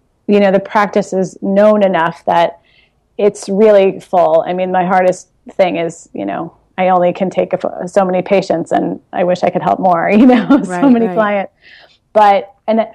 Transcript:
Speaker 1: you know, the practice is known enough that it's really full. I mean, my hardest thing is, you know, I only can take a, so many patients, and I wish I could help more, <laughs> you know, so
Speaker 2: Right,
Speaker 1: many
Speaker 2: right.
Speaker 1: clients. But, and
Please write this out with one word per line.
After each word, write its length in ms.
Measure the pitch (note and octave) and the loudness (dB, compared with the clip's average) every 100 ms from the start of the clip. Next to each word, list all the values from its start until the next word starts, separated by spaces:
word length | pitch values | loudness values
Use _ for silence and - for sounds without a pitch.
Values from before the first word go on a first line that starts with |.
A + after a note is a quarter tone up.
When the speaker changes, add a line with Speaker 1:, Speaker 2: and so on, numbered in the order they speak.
| _ _ - | _ _ 0
Speaker 1:
you 120 | G3+ | 2
know, 120 | G3+ | 2
the 80 | F#3+ | 0
practice 540 | G3 A3 G3+ G#3 F#3+ | 0 -2 0 -2 -2
is 240 | F#3+ F#3 - | -4 -4 -6
known 420 | G3 G3 G#3+ G#3+ G3 | -2 2 4 4 2
enough 400 | F3+ E3 F3 - | 0 -2 -4 -2
that 340 | E3+ E3+ - _ _ _ _ _ - | 0 0 -4 _ _ _ _ _ -2
it's 280 | G#3 G3+ - | -2 -2 -6
really 520 | G3 A3 G3+ F#3+ F#3 | 2 4 4 2 -2
full. 440 | - F3+ E3 D#3+ - | -4 0 2 2 0
I 60 | |
mean, 180 | F3+ F#3 | -4 -2
my 120 | F#3 | -2
hardest 460 | F3+ F#3 F3+ F3+ - _ - | 0 0 0 -2 -10 _ -10
thing 240 | - F#3 F3 | -2 -2 -2
is, 340 | E3+ E3+ - | -6 -8 -16
you 120 | - G3 | -12 -8
know, 320 | - E3+ - _ - | -8 -10 -16 _ -4
I 120 | F#3 | 0
only 240 | F#3 F3 | 2 0
can 160 | F3 F#3 | -2 -4
take 240 | - F#3 | -4 -4
a, 340 | F3+ - - F3+ | -4 -6 -8 -4
so 160 | G3+ | -2
many 200 | F#3+ F3+ | 0 -2
patients, 480 | F3+ G3 F3+ E3+ E3 | -2 -2 0 -4 -2
and 280 | - E3+ F#3 - | -4 -4 -8 -10
I 100 | - | -4
wish 200 | F3 F3+ | -2 -2
I 80 | - | -2
could 100 | F3 | -2
help 180 | F#3 G3+ | -2 0
more, 300 | F#3 E3+ E3+ | 0 0 2
<laughs> 40 | |
you 120 | G#3 B3+ | 4 4
know, 380 | B3 F3+ C4+ | 4 2 0
so 80 | F3+ | 0
Speaker 2:
Right, 200 | F3+ C#4 | -2 2
Speaker 1:
many 140 | A#3 A3+ | 2 0
Speaker 2:
right. 80 | |
Speaker 1:
clients. 400 | F#3 G#3 G3+ F#3+ _ _ - _ _ _ | -2 -2 -2 -6 _ _ -20 _ _ _
But, 380 | G#3+ G#3 G3 G3 _ - | 2 4 2 -2 _ -4
and 220 | A3 A3 | -2 -2